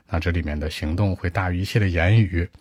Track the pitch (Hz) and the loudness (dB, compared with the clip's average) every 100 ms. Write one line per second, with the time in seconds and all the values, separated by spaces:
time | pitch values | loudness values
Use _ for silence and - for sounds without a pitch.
0 | _ 82 87 85 73 76 78 - 76 87 | _ -4 -2 -2 -2 -4 -6 -6 -4 -2
1 | 101 90 90 101 92 90 101 117 98 85 | -2 -2 -4 -2 -2 -2 -2 0 2 2
2 | 85 113 98 85 87 - | 4 4 4 0 -4 -8